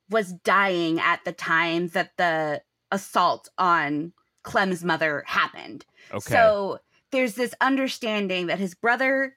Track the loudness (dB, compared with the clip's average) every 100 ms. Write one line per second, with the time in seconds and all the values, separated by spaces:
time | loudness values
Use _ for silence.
0 | -2 -2 -2 -4 2 4 4 2 0 0
1 | 0 0 -4 -8 0 0 2 0 -2 -2
2 | -4 0 0 2 0 -4 _ _ -6 -6
3 | -2 2 2 0 -8 -2 2 2 0 -4
4 | -6 _ _ _ -4 0 0 -2 -2 0
5 | 0 -2 -4 -2 -2 -6 -16 -18 -20 _
6 | -10 -10 0 6 6 4 -2 -8 _ _
7 | -4 -2 0 -2 -4 0 0 2 -2 -4
8 | -4 -4 -2 -4 -4 -4 -4 -2 0 2
9 | 2 0 -2